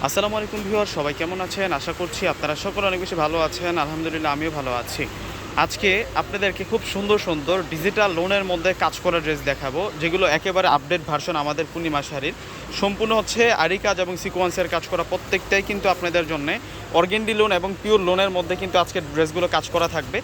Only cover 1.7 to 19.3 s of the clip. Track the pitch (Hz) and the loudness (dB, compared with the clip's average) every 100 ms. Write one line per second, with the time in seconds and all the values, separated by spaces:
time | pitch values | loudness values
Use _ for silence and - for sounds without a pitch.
1.7 | 143 151 160 175 - 180 143 147 151 196 | -2 -4 -4 -4 -2 -2 0 -2 -2 -4
2.7 | 196 202 185 185 175 151 165 156 - 175 | 0 0 0 -2 0 0 2 0 0 -2
3.7 | 175 147 156 165 160 151 143 160 151 131 | 0 -2 -2 -4 -2 -2 0 -2 -4 -2
4.7 | 123 117 - 151 - - - - - 165 | -4 -4 -6 -6 -8 -10 -10 -6 0 0
5.7 | - 202 190 226 - 220 202 196 185 185 | 2 2 2 0 -2 -2 -2 -2 -2 -2
6.7 | 226 - 190 202 208 196 156 143 185 156 | -2 -2 -4 2 2 2 -2 0 0 0
7.7 | 160 170 208 202 165 185 202 190 180 175 | -2 -2 2 2 2 2 2 2 0 0
8.7 | 180 165 - 180 170 151 151 135 139 143 | 2 0 2 0 0 0 -2 0 -2 -2
9.7 | 135 202 151 165 180 185 156 190 185 185 | -2 -4 -2 -2 2 4 2 2 2 4
10.7 | 143 143 170 151 151 160 160 147 147 156 | 4 2 -2 0 -4 0 -2 0 -2 -4
11.7 | 170 165 147 135 147 147 - - - - | -4 -2 -2 -2 -4 -6 -6 -12 -12 -10
12.7 | - 202 196 220 220 - 220 233 220 160 | -2 -2 0 2 2 0 4 4 6 2
13.7 | 180 208 185 180 180 196 180 180 170 170 | 2 0 0 0 -2 -4 0 0 2 0
14.7 | 170 160 180 165 185 - 190 - 196 196 | 0 0 -2 0 -2 -2 -2 2 0 2
15.7 | 202 190 180 180 170 156 156 143 208 - | 0 2 2 2 0 0 -2 -2 -4 -6
16.7 | - - 165 175 214 214 214 214 185 185 | -12 0 4 4 2 0 2 4 4 0
17.7 | 190 208 214 180 185 196 180 170 185 190 | -4 4 4 6 4 4 2 0 -2 2
18.7 | 180 170 185 151 147 160 | 2 2 0 -4 0 0